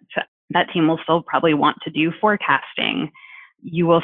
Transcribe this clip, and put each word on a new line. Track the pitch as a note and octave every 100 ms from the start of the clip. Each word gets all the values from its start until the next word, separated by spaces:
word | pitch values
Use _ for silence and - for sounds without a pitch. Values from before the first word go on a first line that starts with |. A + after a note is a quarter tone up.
| - - - _ -
That | F3 -
team | F3 D#3+
will | D#3+
still | - E3
probably | - C#3 E3
want | D3 D3 -
to | -
do | D#3 E3 E3
forecasting. | G#3+ G#3 - C#3 - - - - D#3 - - - - _
You | F#3 E3 E3
will | E3